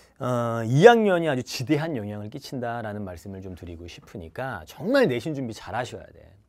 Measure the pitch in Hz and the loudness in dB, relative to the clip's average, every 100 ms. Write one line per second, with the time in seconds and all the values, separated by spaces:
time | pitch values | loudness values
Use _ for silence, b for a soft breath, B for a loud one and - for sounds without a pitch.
0 | B - 127 120 117 117 113 135 226 233 | B -8 -2 0 0 -2 2 8 10 10
1 | 208 175 160 127 - - 120 147 165 131 | 6 4 2 0 -2 -6 0 0 0 -4
2 | 104 104 107 139 - 135 117 120 110 104 | -6 -8 -10 -12 -10 -8 -6 -6 -6 -8
3 | 98 87 101 95 95 87 87 82 85 - | -8 -10 -12 -12 -12 -12 -12 -14 -14 -16
4 | - 101 82 - 131 98 78 - 180 277 | -16 -16 -12 -10 -10 -10 -14 -10 0 2
5 | 202 123 165 139 120 104 - 104 127 95 | 4 2 -4 -6 -6 -10 -8 -6 -6 -10
6 | - - 78 98 | -16 -20 -20 -20